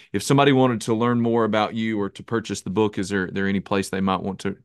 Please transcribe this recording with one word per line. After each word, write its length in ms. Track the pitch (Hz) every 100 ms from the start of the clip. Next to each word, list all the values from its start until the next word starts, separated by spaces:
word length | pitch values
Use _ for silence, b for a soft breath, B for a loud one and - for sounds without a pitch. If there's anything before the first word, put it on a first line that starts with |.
| B
If 100 | 101
somebody 280 | - 143 143
wanted 300 | 131 127 113
to 140 | - 110
learn 260 | 120 120
more 220 | 117 117
about 320 | 110 107 101 113
you 260 | 113 104
or 80 | 98
to 140 | -
purchase 380 | - 113 107 101
the 100 | -
book, 260 | 92 107 107
is 120 | 92
there, 200 | 101 90
there 180 | 98 98
any 120 | 98
place 300 | - 98 92
they 120 | 95
might 220 | 95 92
want 160 | 92 92
to, 180 | 98 98